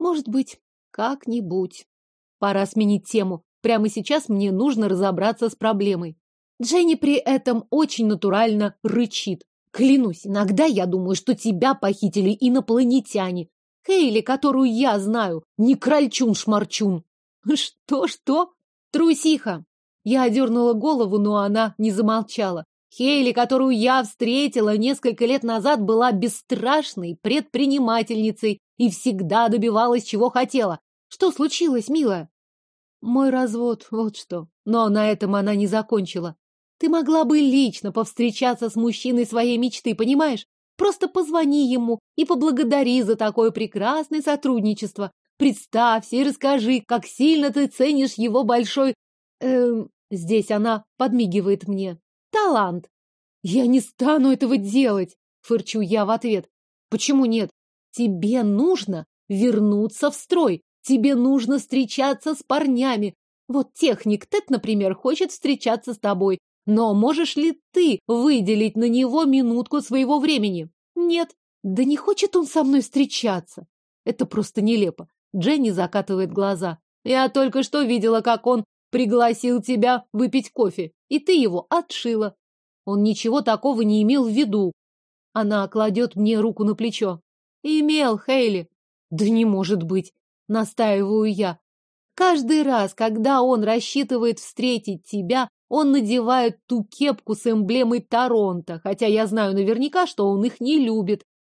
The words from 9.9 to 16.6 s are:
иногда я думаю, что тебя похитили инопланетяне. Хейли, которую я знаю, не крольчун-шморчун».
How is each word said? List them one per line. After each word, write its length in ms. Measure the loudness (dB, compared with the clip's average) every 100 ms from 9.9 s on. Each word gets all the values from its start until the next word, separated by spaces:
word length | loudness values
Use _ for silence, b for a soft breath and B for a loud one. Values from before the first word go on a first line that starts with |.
| 4 2 -4 -4
иногда 400 | -2 0 2 2
я 180 | 2
думаю, 300 | 0 -2 -2
что 200 | -2 -2
тебя 380 | -2 -2 0 0
похитили 640 | 0 -2 -2 -2 0 0 2
инопланетяне. 1080 | 2 2 2 2 4 2 0 -4 -4 -6 -10 _ _ _ 0
Хейли, 340 | 2 4 2
которую 500 | 0 0 0 2 2
я 280 | 2 0 0
знаю, 460 | 0 -2 -2 -6 -6 0
не 200 | 2 2
крольчун-шморчун». 1300 | 2 2 2 0 0 0 0 0